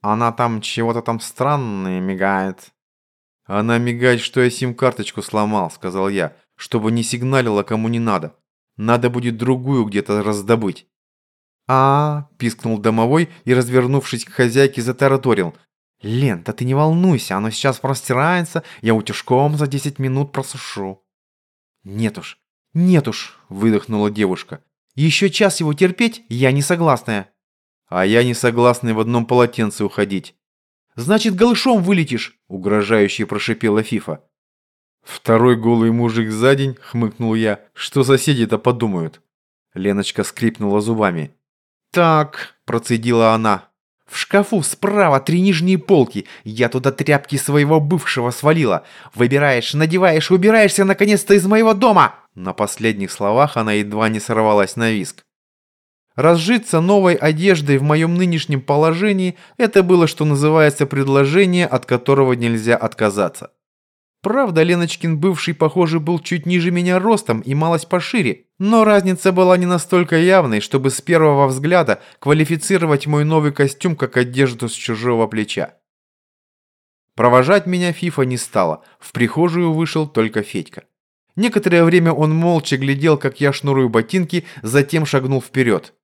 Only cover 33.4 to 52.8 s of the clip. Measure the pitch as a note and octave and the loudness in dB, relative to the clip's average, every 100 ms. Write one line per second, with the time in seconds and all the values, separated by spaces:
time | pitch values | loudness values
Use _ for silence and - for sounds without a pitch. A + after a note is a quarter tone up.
33.4 | - A2+ A2+ G#2 A2 G#2+ - D2+ _ _ | -6 -4 0 0 -2 -6 -6 -12 _ _
34.4 | _ _ _ _ _ _ - - - A2+ | _ _ _ _ _ _ -20 -14 0 4
35.4 | B2 A#2 A2+ A#2 A2+ A#2 A#2 A2+ A2 G#2+ | 4 4 2 2 2 0 0 -2 -4 0
36.4 | B2 C#3 C3+ B2+ - A#2+ A2+ G#2+ A#2 A2 | 2 2 0 -6 -10 -4 -4 -4 -2 0
37.4 | A2 G2+ _ - - C#3+ B2+ C3+ - C#3 | -2 -4 _ -14 -6 -2 2 2 2 0
38.4 | A2+ A2 B2 B2 A#2 F#2 E2 _ _ _ | 0 0 0 0 -2 -4 -6 _ _ _
39.4 | _ _ _ - F#2+ G2+ G2 - G2+ - | _ _ _ -4 -2 -2 -4 -4 -6 -2
40.4 | A#2 A2+ G#2 G#2 G#2 A2+ G#2 F2 C#2+ _ | -4 -2 -2 -2 -2 0 0 -2 -8 _
41.4 | _ _ _ _ _ - E3+ D#3 D3 - | _ _ _ _ _ 0 2 2 0 -8
42.4 | - _ - A#2 - A#2+ A2+ A#2 A2+ A2 | -18 _ -6 -6 -2 -2 0 2 4 2
43.4 | A2 G2 - _ _ _ _ - - G3 | 0 -2 -4 _ _ _ _ -12 -2 0
44.4 | G3+ G#3 D3 - G3 G#3 F3+ C3+ C3+ E3+ | 0 -2 -2 -4 -2 2 2 2 0 0
45.4 | F#3+ E3 F3 F#3 C#3+ F#3 B2 G#2 F#2 - | 2 2 2 0 2 2 2 -2 -12 -16
46.4 | - G#2+ A#2+ C3 C3+ C3+ D3 C#3+ - C#3 | -14 -2 -2 0 -2 -2 0 0 0 -6
47.4 | - D3 C#3+ D#3+ D3 F3 - - A#2+ A#2+ | 0 2 4 2 2 -2 -2 -4 -4 -2
48.4 | C#3+ E3 C3+ E2+ - - - G#2+ B2 C#3 | 0 2 2 -2 -4 -20 -20 -2 2 2
49.4 | D3 B2 A2+ D3 D#3+ F3 F#3 D#3+ - F3+ | 2 0 -2 -2 0 2 2 2 2 2
50.4 | G3 A3 G#3 - F#3+ F#3+ G#3 G#3 - G3+ | 4 4 4 2 0 2 2 2 4 4
51.4 | F#3 G#3+ A3+ G#3 A#3+ G3 B2+ - _ - | 4 2 4 4 4 4 4 0 _ -12
52.4 | F#2 F2+ G#2 - | -10 -4 -4 -2